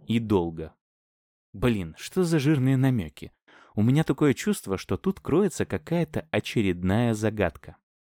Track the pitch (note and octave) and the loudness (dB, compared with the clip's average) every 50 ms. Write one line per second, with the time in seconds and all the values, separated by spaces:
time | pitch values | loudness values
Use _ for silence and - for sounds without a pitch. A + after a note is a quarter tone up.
0 | - - A2 A#2 A2+ G#2 G#2 F2+ E2+ E2+ E2 D#2+ D#2+ D#2 - _ _ _ _ _ | -4 -2 -2 -2 2 2 2 2 2 0 -4 -8 -12 -14 -16 _ _ _ _ _
1 | _ _ _ _ _ _ _ _ _ _ - G2 B2+ B2 A2+ G2 F2 D#2+ D#2 - | _ _ _ _ _ _ _ _ _ _ -8 -2 0 0 0 0 -4 -8 -10 -14
2 | - - - F#3 F3+ E3 E3+ D3+ B2+ D3+ D#3+ C3 B2+ C3+ C3+ C3 C3+ C3+ B2+ A2 | -16 -6 -2 -2 0 2 2 2 2 2 2 2 2 2 2 2 2 2 2 0
3 | E2 D2 - - - - - _ _ _ - - - _ _ G#2 G#2+ B2 C3+ D#3 | -4 -6 -10 -16 -18 -18 -18 _ _ _ -20 -20 -20 _ _ 2 2 4 4 4
4 | D#3 - C#3+ - D3+ C#3+ B2+ - - G#3 G3+ - - G2 F#2+ - - - G2 - | 2 2 2 2 2 2 2 2 0 -2 -2 -2 -4 -4 -6 -6 -4 -4 -6 -2
5 | - F#3+ - - - - C3+ F3+ G#3 F3 - - G2 - G2+ F2+ - - E3 F3 | -2 -4 -4 -4 -2 0 2 2 2 2 0 -4 -4 -4 -4 -6 -4 -4 -2 -2
6 | D#3+ - - - - _ - G#2+ - - - B2+ G2+ F#2 F2 F2 F2+ F#2 G2 A#2 | -2 -2 -4 -6 -6 _ -4 -4 -4 -2 -2 0 0 0 0 0 0 0 2 2
7 | A#2+ A#2 A2 G#2 G#2+ G#2+ A2 G#2 F#2 E2+ - - - - - _ _ _ _ _ | 2 0 0 0 -2 -2 0 0 -2 -2 -2 -8 -16 -20 -20 _ _ _ _ _
8 | _ _ | _ _